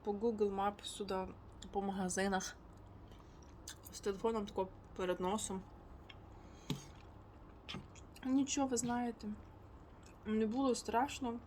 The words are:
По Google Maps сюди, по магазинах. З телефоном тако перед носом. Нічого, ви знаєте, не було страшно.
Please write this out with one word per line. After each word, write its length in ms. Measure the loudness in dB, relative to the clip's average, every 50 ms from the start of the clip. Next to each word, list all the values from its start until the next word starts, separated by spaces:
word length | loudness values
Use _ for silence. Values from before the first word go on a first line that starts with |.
| 0
По 80 | 0
Google 440 | -2 4 4 4 6 6 4 4 6
Maps 280 | 4 4 4 2 2 -6
сюди, 440 | -8 -4 -4 -2 0 0 0 0 -2 -6 -10 -14 -16 -14 -12 -12 -2
по 100 | 0 2
магазинах. 720 | 2 2 2 2 2 2 4 4 4 6 4 4 2 0 -6 -8 -14 -18 -16 -16 -16 -16 -16 -16 -16 -16 -16 -16 -16 -16 -16 -16 -16 -16 -16 -14 -12 -12 -12 -12 -14 -14 -12
З 60 | -2
телефоном 460 | 0 0 0 4 2 2 4 4 0
тако 220 | 0 0 0 0 0 -2 -12 -16 -14 -4
перед 240 | -2 2 2 2 4
носом. 420 | 4 2 2 2 2 0 -2 -2 -4 -8 -14 -16 -16 -14 -14 -16 -14 -14 -16 -14 -14 -16 -16 -14 -16 -16 -16 -16 -4 -4 -4 -4 -4 -12 -16 -16 -16 -16 -16 -16 -18 -18 -18 -18 -18 -18 -18 -18 -14 -10 -10 -10 -10 -10 -16 -16 -16 -16 -14 -6 0
Нічого, 420 | 4 6 6 6 6 4 4 4 4
ви 100 | 4 2
знаєте, 500 | 2 2 2 2 2 0 0 -2 -4 -6 -6 -6 -8 -14 -14 -16 -16 -16 -16 -16 -16 -16 -18 -18 -16 -16 -16 -10 -2
не 200 | 2 4 4 6
було 300 | 4 4 4 6 6 6
страшно. 640 | 4 2 4 4 4 4 4 2 -2 -2 -2 -2 -2 -6